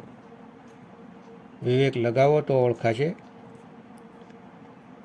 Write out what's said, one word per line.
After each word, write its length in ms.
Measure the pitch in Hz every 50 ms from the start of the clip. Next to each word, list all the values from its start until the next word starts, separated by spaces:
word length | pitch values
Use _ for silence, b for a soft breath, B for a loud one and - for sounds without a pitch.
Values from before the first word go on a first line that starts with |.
| - - - - - - - - - - - - - - - - - - - - - - - - - - - - - - - -
વિવેક 340 | - 123 127 131 139 135 123
લગાવો 440 | 120 117 117 113 131 135 143 151 151
તો 240 | 143 143 135 131 123
ઓળખાશે 440 | 123 117 - - 113 110 117 143 165 202 - - - - - - - - - - - - - - - - - - - - - - - - - - - - - - - - - - - - -